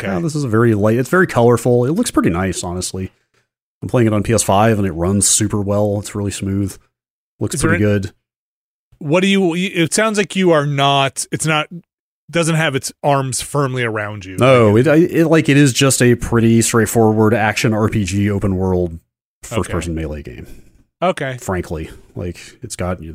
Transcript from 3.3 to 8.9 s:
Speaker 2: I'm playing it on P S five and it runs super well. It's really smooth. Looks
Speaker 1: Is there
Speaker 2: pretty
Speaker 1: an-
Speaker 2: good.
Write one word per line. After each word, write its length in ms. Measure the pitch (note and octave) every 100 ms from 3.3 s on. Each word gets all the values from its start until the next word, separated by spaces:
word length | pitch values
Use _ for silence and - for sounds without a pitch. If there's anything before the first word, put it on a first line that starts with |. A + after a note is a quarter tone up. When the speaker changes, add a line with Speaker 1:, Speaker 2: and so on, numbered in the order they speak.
| _ _ _ _ _
Speaker 2:
I'm 60 | G#2
playing 200 | C3 A2+
it 40 |
on 100 | G#2+
P 120 | F#2+
S 80 | G#2+
five 340 | - G2 A2+ G#2
and 80 | G2
it 60 |
runs 340 | E2 F2+ G2+ -
super 320 | - G#2 G#2+
well. 360 | G2+ G2+ G#2 G2+
It's 140 | G2+
really 160 | G#2 G2+
smooth. 460 | - G2 G2 G2 - _ _ _ _ _ -
Looks 160 | A2
Speaker 1:
Is 80 | C#3
there 80 | D#3+
Speaker 2:
pretty 140 | -
Speaker 1:
an- 60 | G#2
Speaker 2:
good. 220 | G#2 G2 - _ _ _ _ _ _ _